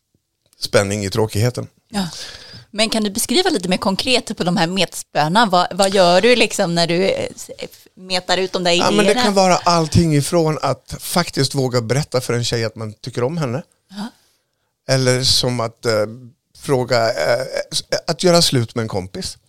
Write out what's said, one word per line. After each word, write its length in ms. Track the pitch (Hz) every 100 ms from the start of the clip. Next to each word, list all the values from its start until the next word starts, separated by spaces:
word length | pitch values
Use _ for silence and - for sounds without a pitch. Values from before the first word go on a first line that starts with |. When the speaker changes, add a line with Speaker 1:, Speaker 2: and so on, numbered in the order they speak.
| _ _ _ _ _ _
Speaker 1:
spänning 440 | - - 101 104
i 60 | 98
tråkigheten. 560 | - 110 104 120 117 110 _ _
Speaker 2:
Ja. 200 | 202 175 - - - - - -
Men 160 | 202 220
kan 120 | 220
du 60 | 208
beskriva 400 | 196 - 339 381
lite 180 | 269 180
mer 80 | 180
konkret 600 | 214 196 262 240 - 220
på 80 |
de 120 | 180 185
här 100 | 165
metspöna? 800 | 190 170 - - 156 151 202 226
Vad, 200 | 180 180
vad 200 | 180 196
gör 260 | 196 175 180
du 160 | 226 240
liksom 380 | 226 - 180
när 120 | 170 165
du, 180 | 170 196
eh, 180 | - - -
s-, 140 | - - - - -
metar 420 | - 185 180 180 180
ut 140 | 185
de 120 | 190
där 60 | 175
idéerna? 200 | 175 -
Speaker 1:
Ja, 60 | 208
men 100 | 196
det 80 |
kan 200 | 233 240
vara 220 | 196 185 165
allting 580 | 175 170 160 - 165 147
ifrån 420 | 139 175 156 156
att 320 | 139 127 - -
faktiskt 540 | - 180 170 - 135
våga 260 | 139 131 123
berätta 400 | 113 127 - 127
för 120 | -
en 100 | 120
tjej 200 | 117 120
att 120 | 113 110
man 160 | 110
tycker 300 | 104 - 117
om 120 | 123 170
henne. 260 | 135 127 - _ _
Speaker 2:
Ja. 160 | 196 233 - _ _ _ _ _ _ -
Speaker 1:
Eller 340 | 135 127 127
som 380 | 135 - 127 123
att, 260 | 117 - 120
eh, 200 | 107 107 120 120 _ _ -
fråga, 500 | - 127 120 120 113
eh, 380 | - 127 123 131 - -
s-, 120 | - - 131 -
att 160 | 160
göra 200 | 175 170
slut 320 | 170 135 117
med 80 | 120
en 60 | 110
kompis. 500 | 98 92 185 185 -